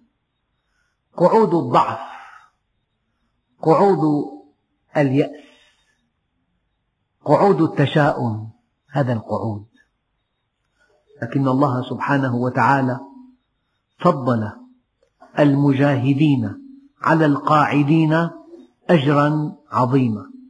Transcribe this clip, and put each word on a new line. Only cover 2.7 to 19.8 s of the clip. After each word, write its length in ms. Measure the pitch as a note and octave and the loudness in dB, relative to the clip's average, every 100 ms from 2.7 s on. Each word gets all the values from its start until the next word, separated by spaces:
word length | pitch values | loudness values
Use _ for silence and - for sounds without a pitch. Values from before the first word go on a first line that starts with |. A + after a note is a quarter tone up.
| _ _ _ _ _ _ _ _ _ | _ _ _ _ _ _ _ _ _
قعود 380 | D#3 D#3+ G3 E3 D#3 D3 - - - _ _ _ _ - | 2 4 4 2 0 0 -4 -12 -20 _ _ _ _ -2
اليأس، 460 | C#3 C3+ D3+ - - _ _ _ _ _ _ _ _ _ _ _ _ _ _ _ _ _ C#3 | 0 0 -2 -8 -20 _ _ _ _ _ _ _ _ _ _ _ _ _ _ _ _ _ 0
قعود 360 | D3+ G3 E3 | 2 4 2
التشاؤم، 880 | D#3+ - C#3 D#3+ D3 - B2 A2 A2 - _ _ _ | 0 0 0 2 0 0 -6 -6 -12 -18 _ _ _
هذا 220 | D3 B2+ | -4 -2
القعود. 520 | A#2 - G#2 G#2 G#2 G#2+ _ _ _ _ _ _ _ _ _ _ _ _ _ _ - | -4 -6 -6 -6 -8 -14 _ _ _ _ _ _ _ _ _ _ _ _ _ _ -12
لكن 260 | A#2+ C#3 C3+ | -6 -2 0
الله 420 | B2+ C#3+ B2+ B2 | 0 0 -2 -6
سبحانه 460 | A#2 - C#3 C3 A#2+ | -8 -2 -2 0 -2
وتعالى 640 | B2 B2+ A#2 C#3 B2+ B2 - - - _ _ _ _ _ _ _ | -2 0 2 2 0 -4 -10 -20 -20 _ _ _ _ _ _ _
فضل 540 | F3 D3 B2+ A#2 G#2+ - - _ _ _ _ _ - - | 0 0 -2 -2 -4 -10 -20 _ _ _ _ _ -10 0
المجاهدين 1160 | D3 C#3 C#3+ B2+ C#3+ C3 C3 C#3 D#3 C3 G#2 - - - _ _ | 2 2 2 2 0 0 -2 2 2 0 -2 -10 -18 -20 _ _
على 240 | - D#3+ D#3 | 0 2 2
القاعدين 1040 | C#3 - D3+ A#2+ C#3 C#3+ D#3+ D#3 D#3+ E3+ - - - - _ - | 0 0 0 2 0 2 2 2 0 -2 -8 -20 -20 -20 _ 0
أجرا 680 | F3 C3+ D3 D3 D3+ D3+ - _ | 2 2 2 2 -2 -4 -10 _
عظيما. 600 | G#2+ | -2